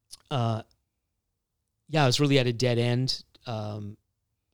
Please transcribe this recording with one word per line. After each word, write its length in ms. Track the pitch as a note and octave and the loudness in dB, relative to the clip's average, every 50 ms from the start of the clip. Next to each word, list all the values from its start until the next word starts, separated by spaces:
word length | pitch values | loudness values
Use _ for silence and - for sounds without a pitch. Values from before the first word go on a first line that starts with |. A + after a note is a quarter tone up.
| _ _ - - _ _ | _ _ -20 -20 _ _
uh, 320 | D3+ C3 A#2 A2+ A2+ A2 A2+ - _ _ _ _ _ _ _ _ _ _ _ _ _ _ _ _ _ _ _ _ _ _ _ _ | -4 -2 0 0 -2 -4 -6 -12 _ _ _ _ _ _ _ _ _ _ _ _ _ _ _ _ _ _ _ _ _ _ _ _
yeah, 140 | C#3+ D#3 D3 | 0 2 2
I 20 | |
was 140 | B2+ B2 - | 4 4 4
really 180 | D3 C#3+ C#3 C3+ | 2 4 4 4
at 100 | B2 B2 | 2 2
a 60 | A#2+ | 0
dead 240 | A2 B2+ B2 A#2+ A#2 | 0 0 0 2 2
end. 460 | A#2 A#2+ A#2+ B2 C3 C3 - - - _ _ - _ - | 2 2 2 0 0 -2 -4 -6 -8 _ _ -20 _ -10
Um, 500 | A#2 A2 G#2+ G#2 G#2+ G#2+ G#2 G2+ G#2+ - _ _ _ _ _ _ _ _ _ _ | -10 -8 -8 -8 -10 -10 -12 -12 -14 -18 _ _ _ _ _ _ _ _ _ _